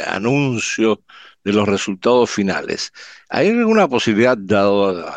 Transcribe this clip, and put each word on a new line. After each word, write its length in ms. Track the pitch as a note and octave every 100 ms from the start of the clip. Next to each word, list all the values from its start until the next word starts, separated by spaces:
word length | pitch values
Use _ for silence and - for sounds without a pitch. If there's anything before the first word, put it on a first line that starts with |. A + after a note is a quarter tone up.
| D2+
anuncio 920 | F#2 A2+ C#3+ C3+ A2+ - - A2 G#2+ _ - - _
de 80 | G2
los 160 | G#2 G2+
resultados 600 | G2 - F#2+ A#2 B2 A2+
finales, 640 | - G2 F2 - - - - - - -
¿hay 220 | - F3+
alguna 400 | A#3 A3 A3 E3
posibilidad, 480 | A#2+ A#2 G#2 B2 A#2+
dado 680 | F#2+ G#2 G2+ G2+ G2 F2
a, 60 | -